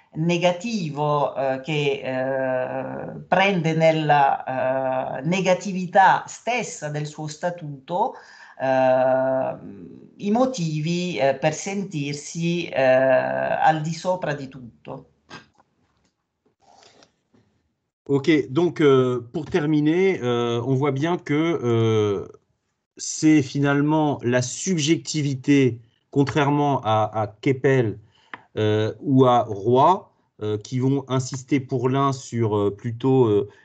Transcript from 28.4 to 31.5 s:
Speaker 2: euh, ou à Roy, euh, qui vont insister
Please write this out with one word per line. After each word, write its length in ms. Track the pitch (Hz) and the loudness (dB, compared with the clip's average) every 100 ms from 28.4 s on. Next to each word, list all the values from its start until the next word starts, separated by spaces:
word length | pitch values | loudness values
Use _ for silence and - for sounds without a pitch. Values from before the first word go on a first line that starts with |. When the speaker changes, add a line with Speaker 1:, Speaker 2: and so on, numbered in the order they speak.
| _ - | _ -2
Speaker 2:
euh, 340 | 107 107 107 - | 0 2 0 -4
ou 240 | - 131 | 2 4
à 200 | 127 120 | 6 4
Roy, 680 | 113 98 104 127 156 - - _ _ _ | 0 -2 2 4 6 4 -2 _ _ _
euh, 160 | 107 107 | -4 -4
qui 220 | - 127 | -4 -2
vont 240 | 131 139 131 | 0 0 -2
insister 520 | 131 131 135 - | -4 -2 -8 -4